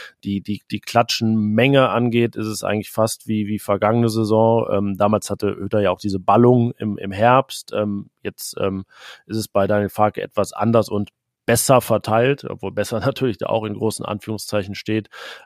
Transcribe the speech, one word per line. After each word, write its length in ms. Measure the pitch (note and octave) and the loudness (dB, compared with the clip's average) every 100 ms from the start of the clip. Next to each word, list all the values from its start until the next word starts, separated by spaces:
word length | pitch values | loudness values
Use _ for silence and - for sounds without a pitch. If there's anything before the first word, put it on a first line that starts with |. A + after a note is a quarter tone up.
| - _ G2+ | -20 _ -6
die, 160 | G2 | -6
die, 220 | - G#2 - | -4 -8 -8
die 120 | - | -10
Klatschenmenge 1080 | - A#2 A#2 - A2+ A2 G#2+ A2 C3 C#3 B2+ | 0 0 0 0 0 0 0 2 4 4 4
angeht, 480 | A2 A#2+ A#2 A#2 G#2+ | 2 0 2 0 -2
ist 120 | A2 | -8
es 180 | G#2 G2 | -6 -4
eigentlich 260 | G#2 F#2+ | -4 -4
fast 340 | - A2 - - | -2 -2 -2 -4
wie, 220 | G#2+ G#2 | -4 -2
wie 100 | G#2 | -4
vergangene 520 | - G2+ G#2 A#2 A#2 | -2 0 2 2 2
Saison. 580 | A2 G#2+ A2 A2+ A2+ - | 0 2 4 4 4 0
Ähm, 280 | G2+ G2+ F#2+ | -2 -2 0
damals 320 | G#2 G#2 - | 2 2 -2
hatte 260 | G2 G2+ - | -4 -4 -4
Hütter 240 | G2 G#2+ | -4 0
ja 120 | F#2+ | 0
auch 80 | F2+ | -2
diese 200 | G#2 F#2+ | -4 -4
Ballung 540 | F2+ G#2+ B2 B2 A#2 - | 2 6 6 6 2 -2
im, 200 | A2 G2+ | -6 -6
im 160 | G2 | -8
Herbst. 580 | G2 A2+ C3 - - - | 2 4 4 2 -10 -6
Ähm, 360 | G#2 G#2 G2+ - _ | -4 -4 -4 -10 _
jetzt, 360 | G2 - - - | -12 -10 -12 -4
ähm, 240 | G2 F#2+ - - - - - | -4 -4 -10 -18 -20 -20 -8
ist 100 | A2 | -6
es 100 | G#2 | -2
bei 180 | G2+ G2 | 0 2
Daniel 220 | G#2 G2+ | 2 0
Farke 340 | - G#2+ - | 2 0 0
etwas 300 | - - F#2+ | -6 -4 -4
anders 380 | - A2 A#2 G2+ | -2 2 2 2
und 220 | G#2 G2+ _ _ _ - | -4 -6 _ _ _ 0
besser 360 | A#2 - B2+ | 0 6 4
verteilt, 640 | - G#2+ - A2 B2+ C#3 - | 4 -2 2 2 2 0 -6
obwohl 240 | G2 G2 | -10 -8
besser 280 | G2+ G2+ A2+ | -6 -4 -2
<laughs> 60 | B2 | -4
natürlich 320 | C3 C3 G2+ | -2 -4 -2
da 100 | - | -2
auch 160 | A2 | -2
in 100 | G#2+ | -4
großen 320 | G2+ A2+ - - | -2 -4 -4 -8
Anführungszeichen 720 | G#2 - G#2+ - G#2+ G2 G2 | -8 -8 -10 -4 -4 -4 -8
steht. 340 | - A2 G#2 - - - | -4 -4 -4 -16 -16 -16